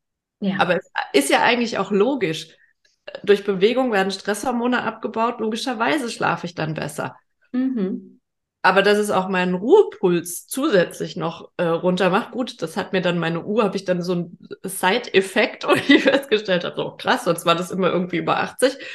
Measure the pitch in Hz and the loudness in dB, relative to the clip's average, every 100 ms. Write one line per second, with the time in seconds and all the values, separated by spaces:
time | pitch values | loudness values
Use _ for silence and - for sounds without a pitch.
0 | _ _ _ _ 196 190 170 170 - - | _ _ _ _ -4 0 0 0 -2 -8
1 | - - 277 262 240 240 233 214 190 196 | 0 0 2 2 4 2 0 -4 -2 2
2 | 226 277 170 156 - _ _ _ _ _ | 2 0 -2 -4 -10 _ _ _ _ _
3 | - - 185 202 202 190 208 247 254 202 | -18 -10 2 2 2 2 2 2 2 2
4 | 190 190 - 214 277 240 247 247 220 220 | 0 -2 -6 -4 -2 -2 0 0 -2 -6
5 | - 220 226 233 220 233 262 220 240 294 | -8 -2 -2 -2 -4 -4 -6 -2 -2 -2
6 | 233 - - 170 175 - 156 156 147 - | -4 -2 -2 -2 -6 -6 -6 -4 -8 -6
7 | 143 - _ _ _ 247 262 247 190 190 | -8 -10 _ _ _ -4 -2 -2 -4 -6
8 | 190 _ _ _ _ _ 185 190 196 208 | -12 _ _ _ _ _ 2 4 4 2
9 | 208 190 185 185 180 180 220 415 - - | 2 0 0 0 0 0 6 6 6 2
10 | 180 175 165 - - - 302 196 170 - | 0 2 -2 -10 -10 -4 2 4 2 -2
11 | 165 170 160 - - - 170 165 180 180 | -10 -6 -6 -8 -12 -4 0 0 0 2
12 | 190 190 - 233 247 - 160 202 - 190 | 2 2 -2 -6 -6 -6 -8 -6 -4 -2
13 | 175 175 165 165 - 214 202 196 185 180 | 0 0 -2 -4 -2 0 2 0 -2 -2
14 | 175 175 170 - - - 190 - 185 240 | -2 -2 -4 -10 -18 -14 -10 -2 2 2
15 | - 190 190 240 226 - - 294 - - | 2 0 2 0 0 -2 0 0 6 6
16 | - 269 - 214 208 175 175 - 156 - | 6 2 2 -2 0 -2 -2 -6 -8 -4
17 | - 247 180 165 170 165 180 185 180 180 | -2 0 0 0 0 0 -2 -2 0 0
18 | 180 165 165 151 - - 277 - - | -2 -2 0 0 -2 0 0 0 -10